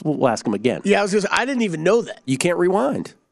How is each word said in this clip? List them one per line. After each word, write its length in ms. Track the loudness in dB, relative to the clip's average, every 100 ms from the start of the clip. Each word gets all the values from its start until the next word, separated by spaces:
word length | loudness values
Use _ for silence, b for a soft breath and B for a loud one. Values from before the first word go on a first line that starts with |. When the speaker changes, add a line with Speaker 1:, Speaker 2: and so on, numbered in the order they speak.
Speaker 1:
we'll 260 | -4 0 0
ask 180 | 0 -2
him 80 |
again. 260 | 0 -2 -2
Speaker 2:
Yeah, 160 | 2 2
I 20 |
was 100 | 2
gonna 100 | 0
say, 60 | 0
I 140 | 0
didn't 180 | 0 -2
even 200 | -2 0
know 200 | 2 2
that. 180 | 0 -10
Speaker 1:
You 120 | -4 0
can't 220 | 0 2
rewind 560 | 2 2 0 -4 -8 -16 _